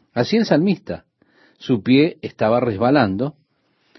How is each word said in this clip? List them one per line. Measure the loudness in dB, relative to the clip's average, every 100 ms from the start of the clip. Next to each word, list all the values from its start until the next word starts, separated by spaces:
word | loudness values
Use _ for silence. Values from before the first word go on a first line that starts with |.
| _
Así | -4 0 0
el | 2
salmista, | 2 2 -2 -6 -12 -14 _ _ _ _ _
su | -4 -2
pie | 2 2 2 -2
estaba | -12 -4 0 0
resbalando | -2 -2 0 2 0 -2 -6 -10 _ _ _ _ _